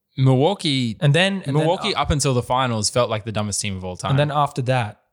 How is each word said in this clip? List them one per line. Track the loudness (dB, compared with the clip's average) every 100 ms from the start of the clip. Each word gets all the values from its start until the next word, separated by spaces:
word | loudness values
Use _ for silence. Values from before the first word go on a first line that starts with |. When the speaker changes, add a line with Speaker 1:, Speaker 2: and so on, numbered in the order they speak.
| _ 0
Speaker 1:
Milwaukee, | 2 4 2 0 -2 0 -2 0
Speaker 2:
And | 2
then, | 4 2 0
and | -2
then |
Speaker 1:
Milwaukee | 0 2 0 -2
Speaker 2:
a- | -2
Speaker 1:
up | 0
until | 0 0
the | 0
finals | 0 0 0 0 -2
felt | 0 0
like | 0
the | -4
dumbest | -4 -4 -4
team | -6 -6
of | -8
all | -6
time. | 0
Speaker 2:
And | 2
then | 2
after | 0 -2 -2
that, | 0 0 -2 -8 _